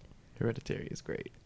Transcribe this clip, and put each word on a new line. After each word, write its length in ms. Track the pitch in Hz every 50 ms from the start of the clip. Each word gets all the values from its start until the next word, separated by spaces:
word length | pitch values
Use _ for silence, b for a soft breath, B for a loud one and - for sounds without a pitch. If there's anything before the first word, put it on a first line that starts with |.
| - - - - - - - -
Hereditary 480 | - 117 117 - - - - - - -
is 100 | - -
great. 320 | - - - - - - - - -